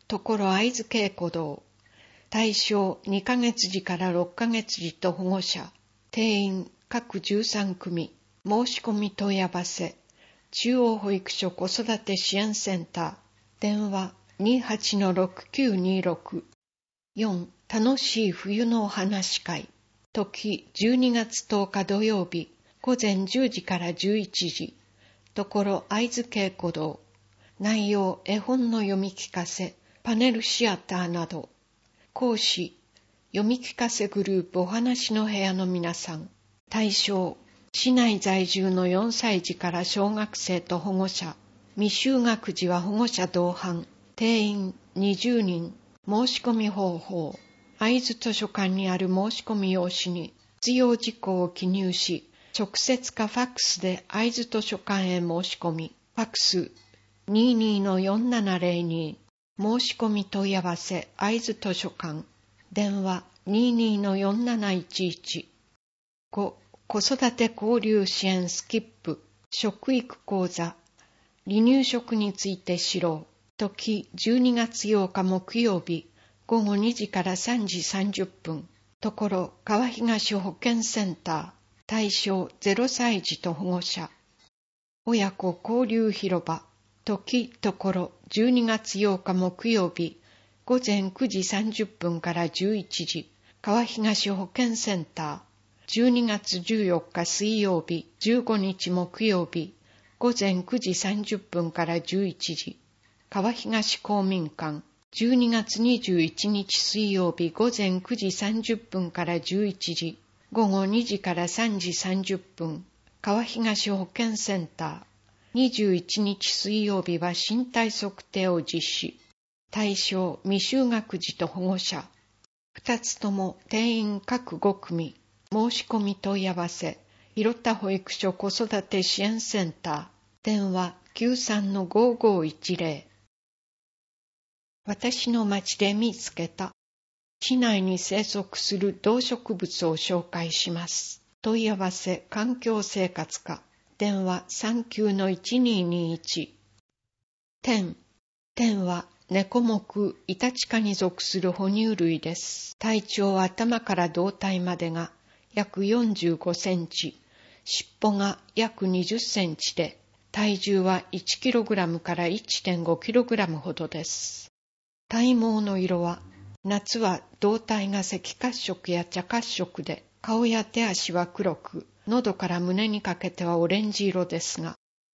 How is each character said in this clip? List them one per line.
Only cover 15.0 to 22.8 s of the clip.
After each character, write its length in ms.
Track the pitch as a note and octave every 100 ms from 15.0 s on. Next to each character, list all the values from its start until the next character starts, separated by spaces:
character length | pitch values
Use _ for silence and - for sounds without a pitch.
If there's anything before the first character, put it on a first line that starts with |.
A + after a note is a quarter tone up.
| G3
六 380 | F#3 F#3 - -
九 240 | - C4+
二 260 | F#3+ F3+ F#3+
六。 420 | F3+ E3 - F3+ - _ _ _ _ _ _ -
四、 320 | A3 F3+ F3 _ -
楽 300 | A3 A3+ C4+
し 300 | - A3 G#3+
い 20 |
冬 340 | - F#3+ G#3
の 200 | A#3 A#3
お 40 | G#3
話 540 | G3+ F#3+ G3+ F#3 -
会。 260 | - E3+ - _ _ _ _
時、 580 | - G3 - G#3+ F#3+ -
十 200 | - G#3+
二 160 | B3+ B3+
月 340 | A#3 A3+ - -
十 180 | G#3 G3
日 180 | G3+
土 200 | F#3+ G3+
曜 200 | A3 G#3
日、 300 | F3 E3+ - _ _ _